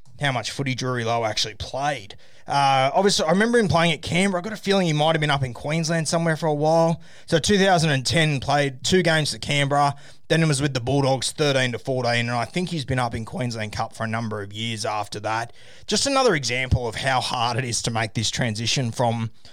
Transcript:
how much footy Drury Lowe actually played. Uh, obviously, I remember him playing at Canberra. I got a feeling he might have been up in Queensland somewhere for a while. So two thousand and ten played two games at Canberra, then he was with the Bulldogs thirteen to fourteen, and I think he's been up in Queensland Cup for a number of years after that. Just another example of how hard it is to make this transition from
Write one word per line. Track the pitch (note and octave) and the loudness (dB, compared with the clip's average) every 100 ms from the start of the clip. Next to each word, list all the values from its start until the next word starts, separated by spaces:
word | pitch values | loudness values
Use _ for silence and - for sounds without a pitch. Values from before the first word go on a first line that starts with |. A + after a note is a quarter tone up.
| - - | -18 -4
how | C#3+ | -2
much | B2+ G#2+ | -2 -4
footy | - C3+ B2 | -6 -4 -4
Drury | B2+ B2 A#2 | -4 -2 -2
Lowe | A#2 | 0
actually | A2 G#2+ A2+ G#2+ | -2 -2 -4 -6
played. | - C3 C#3+ C#3 G2 - - - - | -10 -4 -4 -4 -8 -18 -18 -16 -2
Uh, | C#3+ C#3 C3+ C3+ | 2 4 4 4
obviously, | E3+ G3 - E3 | 4 4 2 2
I | |
remember | F3+ A3 A#3+ | 2 4 4
him | G3+ | 4
playing | D#3+ E3+ | 4 2
at | D3+ | 0
Canberra. | - E3+ G3 F3+ | -2 0 2 0
I | |
got | F#3 | -4
a | G#3+ | -6
feeling | - G3 F3 | 0 2 4
he | |
might | D3+ D3+ | 2 4
have | D#3+ | 2
been | D3+ | 2
up | C#3+ | 0
in | C3+ | -2
Queensland | A#2 C#3+ D#3+ D#3 E3 D#3 | -6 -4 -2 0 0 0
somewhere | E3+ E3 D#3 | 0 0 0
for | E3 | 0
a | |
while. | D3 D#3 E3 E3 E3+ - - - | 2 4 4 4 2 -4 -16 0
So | E3 | 0
two | D#3+ G#3 | 4 4
thousand | G3 F3+ D#3+ | 6 4 4
and | C3+ A#2+ | 0 2
ten | E3+ D#3 C#3 | 2 2 0
played | C3 C#3+ C#3+ C3+ | 0 2 2 -2
two | - F#3 | 2 4
games | F3 D#3+ D3 | 4 2 0
at | - | -4
Canberra, | - C#3+ C#3 C#3+ C#3+ C#3 - - - | -2 0 2 4 2 0 -10 -12 0
then | D#3+ | 2
he | D#3+ | 4
was | C3+ | 2
with | D3 | 0
the | B2+ | -2
Bulldogs | A#2 C#3 C3+ C3 - | 0 2 2 0 -2
thirteen | - D3 C3+ B2+ | 0 2 2 0
to | A#2 | -2
fourteen, | - B2+ A#2+ A#2+ A#2 | -4 -2 0 0 0
and | |
I | A#2+ A2+ | -2 -2
think | F3 F3+ | -4 -4
he's | E3+ | -4
been | A#2+ B2+ | -2 0
up | A#2+ A#2 | 0 -4
in | |
Queensland | A2 A#2 B2 A2+ G#2+ | -8 -6 -4 -4 -6
Cup | - A2+ - | -4 -6 -4
for | |
a | A2+ | -4
number | A2 A#2 G#2+ | -2 -4 -6
of | G2 | -8
years | G2+ A#2 A2+ A2 | -6 -6 -4 -4
after | G#2+ G2+ A2 | -4 -6 -6
that. | G#2 A2 A#2+ - - - - | -4 -4 -4 -12 -18 -14 -4
Just | G#3+ C#4 | -2 2
another | C4+ B3+ E3 | 4 4 2
example | B2 B2 C3 - A#2+ | 0 -2 0 0 0
of | G#2 | -2
how | C#3 B2+ | 0 0
hard | A2 B2+ A#2 A#2 | 0 0 0 0
it | |
is | B2 A2 | -2 -2
to | - | -2
make | A2+ A2 | -2 -2
this | - G#2+ | -2 -2
transition | - B2 G#2+ A#2 - B2 | -2 -2 -2 -2 0 -2
from | G#2+ A#2+ A2+ A2+ - - | 0 0 0 -4 -8 -20